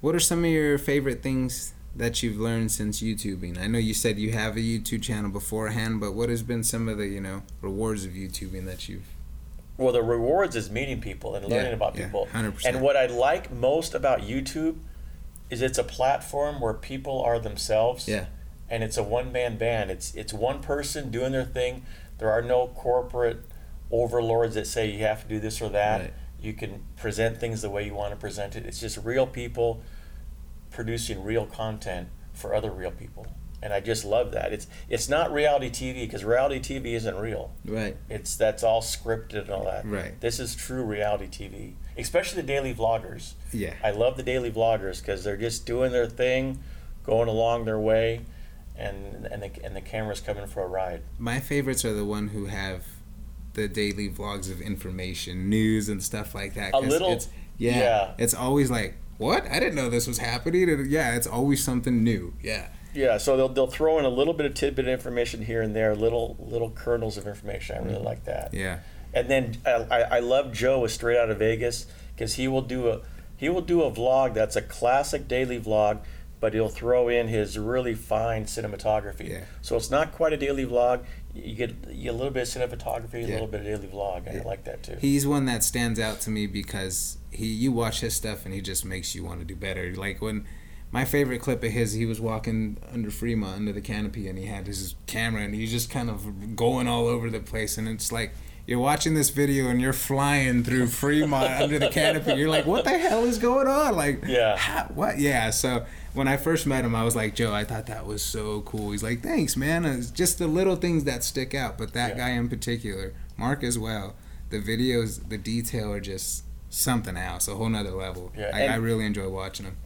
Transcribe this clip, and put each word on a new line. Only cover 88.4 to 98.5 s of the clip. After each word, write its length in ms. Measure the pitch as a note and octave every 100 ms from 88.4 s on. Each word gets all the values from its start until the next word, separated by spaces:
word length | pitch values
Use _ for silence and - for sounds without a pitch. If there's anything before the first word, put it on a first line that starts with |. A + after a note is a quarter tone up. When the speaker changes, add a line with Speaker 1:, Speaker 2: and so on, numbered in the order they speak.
| F#2+
Speaker 1:
and 80 | F#2+
he 60 |
just 220 | F#2+ F#2
makes 300 | F#2+ F#2 F2+
you 100 | F2+
wanna 200 | E2+ E2 E2
do 100 | E2+
better. 380 | G2 F#2 F2+ F#2
Like, 280 | G2 F#2+
when 220 | A2 G#2+ - - - - -
my 140 | A#2+ C3
favorite 340 | D3 C#3 B2
clip 240 | C3+ A#2
of 80 | A2+
his, 220 | A2+ A2+
he 140 | A2 A2+
was 120 | A2
walking 580 | A2+ A2 A2 A2+ A2 G#2 -
under 200 | A#2+ G#2+
Fremont, 460 | G#2 A#2 A2 G2 F#2+
under 140 | G#2+
the 80 | G2+
canopy, 460 | G2+ G#2+ G#2 A2+ G2
and 120 | F#2
he 80 | F#2+
had 180 | G2+ F#2+
his 300 | G2 F#2 - -
camera, 380 | A2 A2+ A2
and 100 | G2+
he's 160 | G#2+ A2+
just 220 | A#2 A#2
kind 180 | C3+ A#2
of 460 | G#2+ G#2 G2 G#2 A2
going 320 | A#2 B2+ B2
all 180 | A#2+ A#2
over 220 | A#2+ A#2
the 100 | A2+
place, 380 | G#2+ A#2 G#2+ -
and 100 | A2
it's 240 | A2 -
like, 200 | A#2 A2 - -